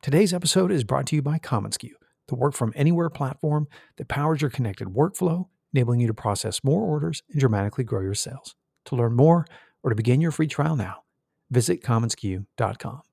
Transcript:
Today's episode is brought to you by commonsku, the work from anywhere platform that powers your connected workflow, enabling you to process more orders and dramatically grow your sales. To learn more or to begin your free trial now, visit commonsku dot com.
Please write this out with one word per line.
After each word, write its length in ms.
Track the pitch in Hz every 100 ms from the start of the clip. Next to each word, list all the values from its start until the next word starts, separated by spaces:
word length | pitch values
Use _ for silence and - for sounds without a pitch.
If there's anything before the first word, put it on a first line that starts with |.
Today's 320 | - 147 202
episode 380 | 175 175 185 185
is 120 | 180
brought 220 | 110 131 135
to 80 | 151
you 60 |
by 160 | 139 156
commonsku, 540 | - 113 104 - 120 - _ _ -
the 80 | 123
work 200 | 139 139
from 180 | 113 113
anywhere 340 | 143 170 165
platform 580 | - 135 - 156 151 147 - - _
that 100 | -
powers 340 | 139 147 156
your 80 | 143
connected 380 | - 117 98 98
workflow, 600 | 95 160 - 180 170 180 _ _
enabling 260 | 135 120 120
you 80 | 120
to 60 |
process 500 | 107 110 101 104 -
more 180 | 135 165
orders 400 | 214 151 160 151 _
and 100 | 151
dramatically 440 | 135 107 101 -
grow 180 | 120 104
your 140 | 95 101
sales. 400 | - 127 - - _ _ -
To 100 | 127
learn 180 | 117
more 320 | 120 147 170 151 - _ _
or 80 | -
to 40 | 110
begin 260 | 113 127
your 100 | 165
free 160 | 147 156
trial 280 | - 147 156
now, 280 | 92 - _ _ _ _ _
visit 320 | 123 117 175
commonsku 640 | - 113 117 - 104 95 101 -
dot 220 | 107 -
com. 220 | - 127 _